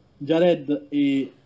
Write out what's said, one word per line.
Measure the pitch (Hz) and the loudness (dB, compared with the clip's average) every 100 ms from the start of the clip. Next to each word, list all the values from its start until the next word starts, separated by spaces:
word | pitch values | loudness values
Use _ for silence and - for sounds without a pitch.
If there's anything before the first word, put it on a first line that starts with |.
| _ - | _ -12
Jared | 143 165 180 156 139 147 - | -2 2 2 2 -2 -6 -4
e, | 147 143 135 131 - | -2 0 0 -4 -10